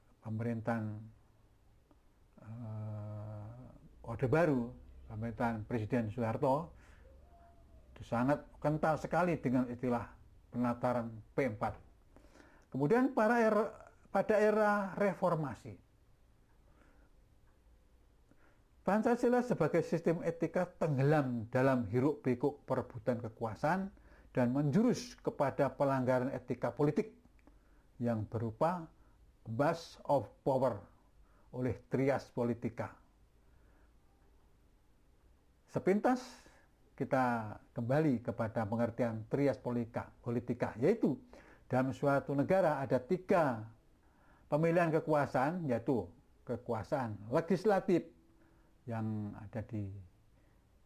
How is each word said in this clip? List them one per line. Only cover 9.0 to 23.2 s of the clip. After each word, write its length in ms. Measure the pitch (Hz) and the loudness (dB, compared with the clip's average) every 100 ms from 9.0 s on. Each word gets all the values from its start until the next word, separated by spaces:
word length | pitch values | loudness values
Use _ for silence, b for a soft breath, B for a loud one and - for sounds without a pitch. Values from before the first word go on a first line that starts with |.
| - 165 175 160 | 0 0 2 0
dengan 320 | 131 127 123 | 0 0 0
istilah 360 | 120 127 120 - - - - - | -2 -2 -2 -4 -14 -20 -20 -10
penataran 600 | 117 123 120 127 120 117 113 - | -4 -2 0 0 0 -4 -10 -10
P 160 | - 131 | -2 -2
empat. 240 | 107 113 - - - - B B B B B B | -2 -6 -6 -16 -20 -20 B B B B B B
Kemudian 400 | 131 147 233 262 | -2 2 4 4
para 280 | 254 214 240 | 2 2 4
era, 280 | 220 208 208 - - - - | 4 4 0 -4 -20 -20 -6
pada 260 | 196 190 208 | -2 2 4
era 560 | 214 208 208 208 196 165 | 4 4 4 2 0 0
reformasi, 800 | 202 175 180 160 143 107 - - _ _ _ _ _ _ _ _ - b b b b _ _ _ _ _ _ - _ _ _ _ _ b b b b _ | 0 0 0 0 -2 -6 -12 -18 _ _ _ _ _ _ _ _ -20 b b b b _ _ _ _ _ _ -20 _ _ _ _ _ b b b b _
Pancasila 560 | - 208 233 240 240 247 | 0 2 4 4 4 4
sebagai 400 | 247 165 151 170 | 2 2 2 2
sistem 400 | 160 165 170 170 165 | 2 0 0 0 -2
etika 400 | 165 160 - 180 - | -2 -2 0 -2 -2
tenggelam 720 | 165 135 139 156 131 120 110 | 0 2 4 4 2 -2 -2
dalam 400 | 127 135 127 104 | 2 2 2 0
hiruk 320 | 123 139 143 | 2 2 0
pikuk 480 | - 120 143 - - | 0 0 0 -2 -4
perebutan 480 | 135 - 117 - 120 | -4 -4 -6 -4 -4